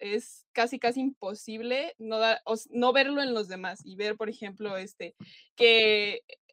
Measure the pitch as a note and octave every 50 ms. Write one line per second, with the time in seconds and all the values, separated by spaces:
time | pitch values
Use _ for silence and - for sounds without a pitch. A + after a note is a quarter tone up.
0 | G#3 G3+ G#3 A#3+ - - - - _ _ - A#3+ A#3 B3 C4+ A#3+ - A#3 B3 C4+
1 | B3+ C4+ - - G#3 F#3+ G#3 - - A3+ A3 A3 A#3 A#3+ B3 C4+ D#4 E4+ - -
2 | A3 A3 A3 A3 A3+ A3+ A3+ - - - A3+ A3 - - - A#3+ A#3+ B3+ B3 C#4
3 | C4 C#4 C#4+ C#4+ C#4 C4 A#3+ A3 G#3 F3+ F#3 F#3 F#3 F3+ F3+ - - - F#3 F#3+
4 | G#3 G#3+ G#3+ G#3+ A3 G#3+ A#3 - G#3+ G3 F#3+ G3 G#3+ G#3 G3 F#3+ F#3+ G#3 - -
5 | F3 E3+ - - - - - - - _ _ - A#3+ A3+ A3+ A3+ A3 G#3+ G#3+ G#3
6 | G#3 G#3 G3 - - - - - _ _